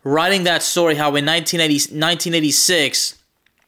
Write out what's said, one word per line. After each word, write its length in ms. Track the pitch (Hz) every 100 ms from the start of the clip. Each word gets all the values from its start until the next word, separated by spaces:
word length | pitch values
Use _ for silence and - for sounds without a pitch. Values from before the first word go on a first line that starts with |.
writing 400 | 139 151 175 196
that 200 | 180 165
story, 320 | - - 170 147
how 180 | 147
in 100 | 143
nineteen 360 | 143 165 160 175
eighty, 340 | 160 143 -
nineteen 400 | 151 160 170 175
eighty-six, 880 | 165 151 139 - 175 139 - - - _ _ _ _